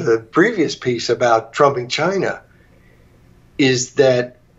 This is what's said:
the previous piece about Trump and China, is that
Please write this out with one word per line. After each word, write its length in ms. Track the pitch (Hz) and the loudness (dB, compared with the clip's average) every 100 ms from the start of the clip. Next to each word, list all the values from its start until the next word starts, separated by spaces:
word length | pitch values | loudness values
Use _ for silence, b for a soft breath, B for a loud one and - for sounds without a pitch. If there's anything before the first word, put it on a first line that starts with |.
the 160 | 120 113 | -2 -2
previous 560 | - 151 208 240 131 | 0 0 0 0 -4
piece 340 | - 127 120 - | -4 -6 -4 -4
about 440 | 113 123 113 - | -2 2 0 0
Trump 240 | - 139 123 | 0 2 2
and 140 | 120 | -6
China, 520 | - 165 196 113 95 - b b b b b b b _ _ _ - | -4 -2 -2 -4 -6 -14 b b b b b b b _ _ _ 0
is 380 | 131 127 - | 0 0 -4
that 440 | - 135 123 123 _ _ | 2 4 4 -2 _ _